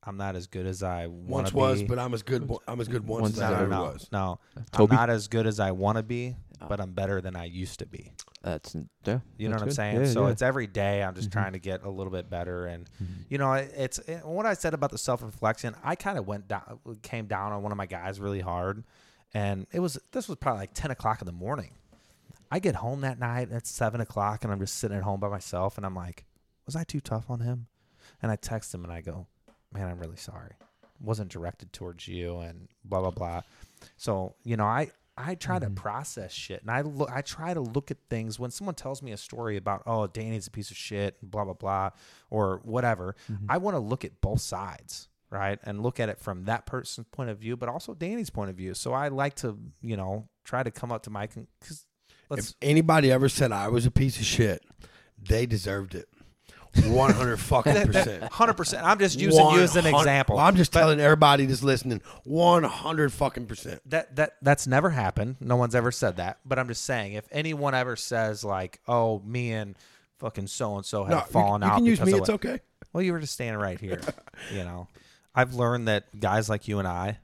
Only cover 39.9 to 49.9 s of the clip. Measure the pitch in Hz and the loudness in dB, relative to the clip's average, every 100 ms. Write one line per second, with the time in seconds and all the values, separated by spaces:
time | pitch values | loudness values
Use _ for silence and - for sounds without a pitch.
39.9 | 113 104 113 110 110 95 - 101 90 - | -2 -2 -4 -6 -6 -8 -12 -12 -12 -8
40.9 | 104 101 - 101 104 98 90 98 98 95 | -4 -4 -4 -10 -6 -6 -4 -2 0 -2
41.9 | - - - _ 107 98 95 117 117 123 | -6 -20 -20 _ 0 0 0 -4 -2 0
42.9 | 107 90 104 - 107 101 147 190 175 107 | 0 -4 -10 -10 -8 -2 -2 0 -4 -4
43.9 | 127 143 _ 98 113 - 92 98 - - | -6 -6 _ 0 0 -4 -8 -8 -12 -16
44.9 | - - _ _ 98 98 101 - 104 117 | -18 -18 _ _ -4 -4 -4 -6 -4 -4
45.9 | - 113 101 - 92 95 113 - 127 - | -2 -4 -4 -8 -8 -4 -4 -4 -10 -10
46.9 | - 117 - 123 104 110 120 120 135 - | -14 -14 -10 -8 -8 -8 -6 -6 -8 -10
47.9 | 175 170 233 196 - 101 92 92 92 - | -10 -8 -6 -8 -6 -6 -6 -8 -6 -4
48.9 | 127 147 135 139 - 127 104 110 - 123 | -2 -2 -2 -4 -2 -8 -8 -14 -14 -8